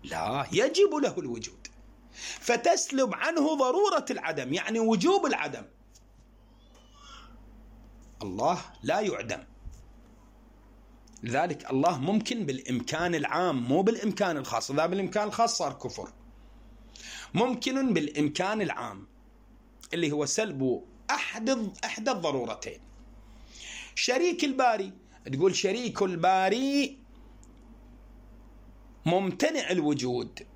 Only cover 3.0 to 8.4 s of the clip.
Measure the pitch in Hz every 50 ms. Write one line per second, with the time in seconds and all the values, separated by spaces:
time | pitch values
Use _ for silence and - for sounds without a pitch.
3 | 262 233 - - - 302 339 339 285 311 311 285 262 254 254 359 415 403 349 302
4 | - - 247 185 - 160 156 143 127 127 147 185 - - 220 226 226 226 226 190
5 | 180 330 381 403 349 294 - - 151 151 131 117 107 - - - - - - -
6 | - - - - - - - - - - - - - - - - - - - -
7 | - - - - - - - - - - - - - - - - - - - -
8 | - - - - - 98 90 104